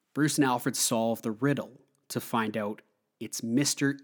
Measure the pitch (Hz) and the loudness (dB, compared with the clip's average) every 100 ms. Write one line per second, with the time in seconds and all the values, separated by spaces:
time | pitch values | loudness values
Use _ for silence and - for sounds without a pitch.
0 | _ - 151 147 135 120 127 - - 117 | _ 0 0 4 4 4 0 0 0 2
1 | 113 113 117 104 139 143 - - _ _ | 0 0 -4 0 0 0 -4 -12 _ _
2 | - 123 - 120 110 110 104 107 - _ | -8 -8 -2 -2 0 -2 -4 -6 -14 _
3 | _ - 113 - 117 123 143 - 139 139 | _ -14 -10 -8 0 2 2 2 0 -2